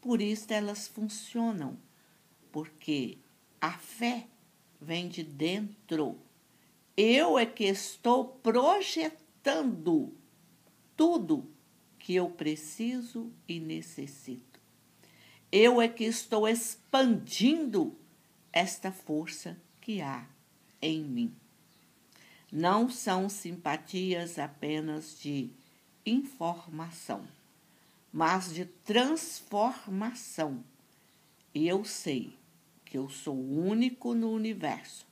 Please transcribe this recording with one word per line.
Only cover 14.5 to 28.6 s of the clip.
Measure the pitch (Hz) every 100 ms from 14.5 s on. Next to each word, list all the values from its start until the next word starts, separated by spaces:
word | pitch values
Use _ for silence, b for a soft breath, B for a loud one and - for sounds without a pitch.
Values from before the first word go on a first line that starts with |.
| - _ _ _ b b b b b b
Eu | 190 226 240
é | 226
que | 233 226
estou | 226 - 220 214
expandindo | 233 - - _ 269 262 208 - - 226 330 294 202 151 - - _ _ _ _
esta | 170 185 - 190
força | 185 - 151 165 - - - _ _
que | - 208
há | 143 127 135 - _ _ _ _
em | 156 156
mim. | 147 120 117 - _ _ _ _ _ _ _ B B B B
Não | 147 170 208 247
são | - - 185 196
simpatias | 196 170 175 156 151 - 190 190 180 170 165
apenas | 139 143 147 156 156 151 151 -
de | 147 143 120 b b b b _ -
informação, | 247 285 - 170 170 170 156 170 - - 104 - - _ _ b b b b b
mas | 156 165 185 180
de | 160